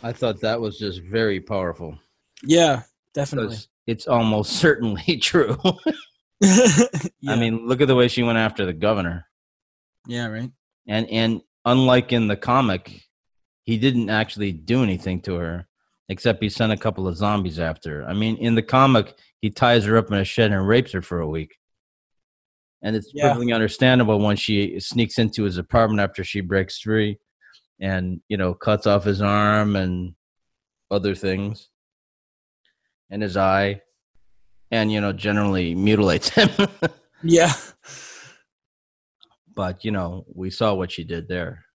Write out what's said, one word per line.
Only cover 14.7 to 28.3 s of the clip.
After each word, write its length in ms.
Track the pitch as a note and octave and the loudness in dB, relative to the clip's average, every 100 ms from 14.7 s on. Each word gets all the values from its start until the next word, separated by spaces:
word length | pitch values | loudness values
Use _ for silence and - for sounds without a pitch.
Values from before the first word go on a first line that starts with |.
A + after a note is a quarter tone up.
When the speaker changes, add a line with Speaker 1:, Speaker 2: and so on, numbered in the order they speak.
| B2 | 0
Speaker 1:
anything 380 | A#2 F2+ F#2+ F2+ | 2 -2 -4 -6
to 160 | G2+ F2 | -6 -6
her, 320 | E2+ F2 F2 _ _ _ - | -6 -8 -12 _ _ _ -12
except 340 | F#2+ A#2+ G#2 | -4 -2 0
he 60 | G#2 | -4
sent 240 | - A2 | -2 -2
a 40 | G#2 | 0
couple 300 | A2+ G2 F#2 | -2 -4 -6
of 100 | E2 | -2
zombies 440 | G#2 G#2 F2+ D#2+ | -2 -2 -4 -4
after 400 | D#2+ D#2+ E2 D2 | -6 -6 -10 -10
her. 80 | B1 | -6
I 60 | |
mean, 220 | G2 A2 A2+ | -4 -4 -2
in 180 | A#2 A2+ | 0 0
the 60 | |
comic, 520 | A2+ C3 C3+ A#2+ F#2+ - _ _ | 2 4 6 4 2 -10 _ _
he 100 | A2 | -8
ties 340 | - B2 A#2+ | 2 4 4
her 120 | G#2 A2+ | 4 2
up 120 | - | 2
in 40 | G2+ | -2
a 60 | |
shed 260 | G2 - A2 | -2 0 2
and 160 | G2 F#2+ | 2 2
rapes 240 | A#2+ B2+ | 2 2
her 100 | F#2 | -8
for 200 | - E2+ | -6 -6
a 80 | D#2+ | -4
week. 300 | D#2+ D#2 _ _ _ _ _ _ _ _ _ _ _ _ _ | -6 -10 _ _ _ _ _ _ _ _ _ _ _ _ _
And 140 | G#2 A2 | -6 -6
it's 160 | G#2 | -6
Speaker 2:
Yeah. 140 | C#3+ D3 | -2 0
Speaker 1:
perfectly 240 | B2 A#2+ | 0 0
understandable 680 | A2+ G#2+ - B2+ B2+ A2 G#2+ | 0 0 2 4 4 4 4
when 160 | G#2 | 2
she 460 | G2+ - G2+ G2+ E2 | 0 0 0 0 -4
sneaks 400 | - A#2+ A2 - | -4 -2 0 0
into 240 | A2 - | -2 0
his 140 | G2+ F2 | -4 -4
apartment 420 | - A#2+ A2+ G#2+ | 0 2 2 2
after 240 | G2 - | 0 -4
she 160 | F#2 G2+ | -8 -6
breaks 400 | F2+ G2 F#2 - | -2 -2 -2 -8
free 380 | G#2+ A2 G#2 G2+ _ _ _ _ _ _ | -2 0 0 -4 _ _ _ _ _ _
and, 420 | F#2+ F#2 F2+ F2+ | -4 -2 -4 -8
you 80 | _ | _